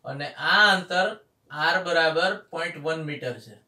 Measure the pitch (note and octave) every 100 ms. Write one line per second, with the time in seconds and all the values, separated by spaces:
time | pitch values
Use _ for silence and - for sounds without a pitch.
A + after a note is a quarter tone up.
0 | B2+ C#3+ C#3+ - D#3 G3 G#3 F#3 F3 F3+
1 | G3 A3 _ _ _ D3 D#3+ F#3 F3 E3
2 | D#3+ D#3+ F#3 - - E3 E3+ D#3 D3 D#3+
3 | D3+ C#3+ B2+ A2+ A2 -